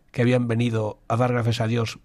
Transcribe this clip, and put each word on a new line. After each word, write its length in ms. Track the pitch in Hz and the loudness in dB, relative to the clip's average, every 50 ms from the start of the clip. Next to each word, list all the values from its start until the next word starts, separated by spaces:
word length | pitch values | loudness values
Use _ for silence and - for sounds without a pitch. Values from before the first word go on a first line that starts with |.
| _ _ | _ _
que 100 | - 127 | -2 0
habían 280 | 117 123 127 123 123 117 | 2 4 4 2 2 0
venido 500 | 113 117 120 120 113 110 107 104 - - _ | 0 0 0 0 0 -2 -4 -4 -8 -10 _
a 80 | - 113 | -4 0
dar 160 | 117 127 120 | 0 2 2
gracias 300 | 123 120 110 120 110 - | 0 0 0 0 0 0
a 60 | 113 | 0
Dios 300 | 110 120 117 113 - - - | 0 0 -2 -2 -4 -8 -12